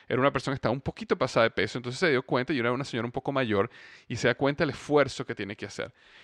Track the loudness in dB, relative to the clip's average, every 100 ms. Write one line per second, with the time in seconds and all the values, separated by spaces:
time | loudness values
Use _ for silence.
0 | -4 2 2 2 -4 -2 -2 -2 -4 -8
1 | -4 -2 0 4 2 2 -2 -2 -8 0
2 | 2 2 2 -2 0 0 0 -2 -4 -4
3 | -4 -4 -2 -2 2 2 0 -4 -20 -20
4 | -10 0 2 4 0 2 -2 -2 2 2
5 | 4 -2 -8 -6 -8 -8 -10 -8 -10 _
6 | _ -20